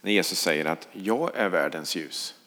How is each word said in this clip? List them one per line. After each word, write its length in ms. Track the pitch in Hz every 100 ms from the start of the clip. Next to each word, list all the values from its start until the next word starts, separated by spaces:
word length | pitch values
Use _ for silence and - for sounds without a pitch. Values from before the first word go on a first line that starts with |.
När 100 | 98
Jesus 260 | 104 85 90
säger 260 | - 76
att 240 | 78 82 -
jag 440 | - 95 117 170 -
är 120 | 101
världens 480 | 87 73 80 73 90
ljus. 380 | 76 - - -